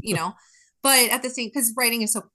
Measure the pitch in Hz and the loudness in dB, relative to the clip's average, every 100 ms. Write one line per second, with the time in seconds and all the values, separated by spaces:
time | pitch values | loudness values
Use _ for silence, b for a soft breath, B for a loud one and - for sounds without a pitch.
0 | 220 170 175 b b b b _ 269 262 | -4 -4 -4 b b b b _ 4 4
1 | 233 247 247 247 226 285 226 226 240 233 | 4 0 -4 -6 -6 -2 -2 0 0 0
2 | 214 208 - | -2 -4 -6